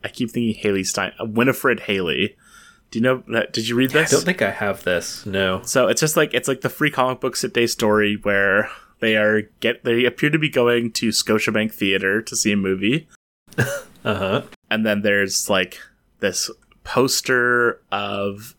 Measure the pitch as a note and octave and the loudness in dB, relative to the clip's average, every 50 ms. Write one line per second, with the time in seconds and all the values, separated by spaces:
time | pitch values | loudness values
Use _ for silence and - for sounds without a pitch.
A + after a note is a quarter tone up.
0 | - G#2+ - - B2+ A#2 - A#2+ A#2+ A2+ G#2+ - - G#2 G2 G2 F#2 - - G2+ | -10 -12 -6 -6 -6 -4 -2 -2 -2 -2 -2 -2 -2 0 0 0 -2 -2 -2 -2
1 | F#2+ - - - - A2+ G#2 A#2 A#2+ C3+ C3 - - C3+ A#2 - - - G#2 F#2+ | -4 -4 -6 -8 -10 -4 0 2 2 2 2 2 2 0 0 0 -2 -2 -2 -2
2 | F2+ E2 C#2+ C2 F#2+ G#2+ - _ _ - - - - - _ _ _ _ - A2+ | 0 -2 0 -2 -2 -4 -4 _ _ -20 -20 -20 -20 -20 _ _ _ _ -4 0
3 | A#2 B2+ C3 B2+ - - A#2 A2+ - - - A#2 A2 A2+ A#2+ A#2+ C3 C3 - D3+ | 2 2 0 0 -4 -4 -2 -2 -2 -2 -4 -6 -4 -2 0 0 0 2 2 2
4 | D#3+ D3+ - - - F3+ F3+ - A2+ F#2+ F#2 - G#2 G2+ F#2+ - - F2+ F2+ E2+ | 2 4 2 2 2 0 0 0 -2 -2 -2 -2 -4 -4 -4 -4 -2 -2 -2 -2
5 | - - - - - G2+ F#2+ F#2+ G2 F#2+ F#2 F#2 - - - C3+ B2+ - - - | -2 -6 -12 -10 -10 -4 -2 0 0 0 0 -2 -4 0 2 2 4 4 2 2
6 | D#3 D#3 - E3+ D3+ - - B2+ - - C3+ - - B2+ - - D3+ D3 - - | 0 0 2 0 0 2 0 -2 -2 -2 -4 -2 -4 -6 -4 -2 -2 -2 0 0
7 | B2+ B2+ B2+ - - C3 - - - A#2+ - A#2+ A#2 A#2 - - A#2 G#2+ G#2+ G#2 | 0 0 0 -2 -4 -4 -4 -4 -6 -2 0 0 0 0 0 0 2 2 4 2
8 | G#2 G#2 G#2 G2+ - G#2 G2+ G2 G2 G2 F#2+ G2+ G#2 - - - - _ _ _ | 2 0 -2 -2 -2 0 2 2 4 4 4 2 2 0 -8 -16 -20 _ _ _
9 | - A2 A2 G#2+ G#2+ G#2+ G#2+ G#2+ G#2+ - _ _ - A2+ B2 - - B2+ A#2 A#2+ | 0 2 2 4 4 4 2 2 0 -4 _ _ -2 -2 -2 0 0 0 2 2
10 | B2 A#2+ A#2+ - D3 D3+ D3+ D#3+ D3+ D3 - C3 A#2+ A#2+ A#2+ A#2+ A#2 A#2+ - - | 2 0 0 0 0 0 2 2 0 0 2 2 4 4 4 2 0 -2 -4 -2
11 | - A2 G2+ - - - A2 A2 - - G#2+ G#2+ G#2+ A2 - - G#2 G2 F#2+ F#2+ | -2 0 0 0 0 2 0 2 2 0 0 0 -2 -2 -4 -2 0 0 0 2
12 | G2 F#2+ G2 A2 A2+ - A#2+ A2 - A2 G#2 G2+ F#2+ F#2+ F#2+ F#2+ G2+ G#2 C3 D#3+ | 2 0 0 0 -2 -4 -4 -2 0 0 0 0 0 0 -2 0 0 0 0 0
13 | - _ _ _ _ _ _ _ _ _ - - B2 - C#5+ - - - - - | -4 _ _ _ _ _ _ _ _ _ -6 -4 -4 -4 -4 -8 -10 -16 -20 -8
14 | - - G#2 F#2+ G2 F#2+ G2+ C#3+ - - - _ _ _ G#2+ A2 A2 A2 G#2 G2+ | -4 -4 -2 -2 -2 -2 -2 -4 -4 -8 -20 _ _ _ -2 0 0 0 0 2
15 | G2+ G#2 G2+ G2+ G2 F#2+ - - - - G2+ F#2 F#2+ F#2 - - - - _ _ | 2 2 2 2 2 0 -2 -4 -2 0 2 0 0 -2 -6 -20 -20 -20 _ _
16 | _ _ _ _ G#2 G2 F2+ - - - - _ _ _ _ _ _ - - B2 | _ _ _ _ -2 -2 -2 -2 -6 -6 -8 _ _ _ _ _ _ -4 0 0
17 | C3 C3+ - - - - C3 B2 A#2+ B2 B2 A#2+ A#2+ A#2 - - _ _ G2 G2+ | 2 2 0 -2 0 0 2 2 2 2 2 2 2 0 0 -4 _ _ -6 -4
18 | G2+ G2+ G2+ G2+ G2+ G2+ G2+ G2+ G#2+ - - | -4 -6 -6 -4 -4 -6 -6 -8 -16 -20 -20